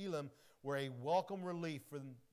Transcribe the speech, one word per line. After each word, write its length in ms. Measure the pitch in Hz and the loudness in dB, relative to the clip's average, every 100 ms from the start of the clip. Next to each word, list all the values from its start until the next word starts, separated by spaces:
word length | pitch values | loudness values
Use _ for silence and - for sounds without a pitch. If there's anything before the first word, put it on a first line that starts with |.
Elam 300 | 196 160 143 - - - | -2 0 -2 -8 -20 -10
were 120 | 135 139 | 0 2
a 140 | 139 123 | 0 -2
welcome 440 | 127 175 - 196 | 4 4 4 -2
relief 380 | 180 175 170 147 - | -2 -2 -2 -2 -6
from 140 | 147 139 123 - | -8 -8 -12 -16